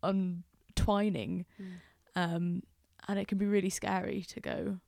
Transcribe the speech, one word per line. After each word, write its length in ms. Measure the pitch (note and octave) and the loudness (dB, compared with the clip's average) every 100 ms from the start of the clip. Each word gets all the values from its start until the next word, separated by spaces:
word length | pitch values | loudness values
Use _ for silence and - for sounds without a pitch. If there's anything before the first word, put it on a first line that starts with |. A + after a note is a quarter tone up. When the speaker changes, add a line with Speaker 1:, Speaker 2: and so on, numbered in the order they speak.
Speaker 1:
untwining. 1400 | - F#3+ F#3 F3 - _ _ - - G3+ G#3+ E3+ G2+ F3+ F3 - | 2 2 0 -2 -8 _ _ 2 4 4 4 2 -2 -4 -6 -12
Speaker 2:
Mm. 200 | F#3+ F3+ - _ _ | -14 -14 -18 _ _
Speaker 1:
Um, 480 | - E3+ E3+ F3 F3 - _ _ _ - | -2 0 0 0 -2 -6 _ _ _ -4
and 100 | G3 | -2
it 80 | G3 | 0
can 120 | G3+ | 0
be 80 | G3+ | 4
really 240 | G3+ F#3+ | 4 2
scary 520 | - - F#3+ F3+ - | -2 -2 0 0 -4
to 180 | F3 - | -6 -10
go 400 | - - G3+ F#3 | -6 -4 -4 -6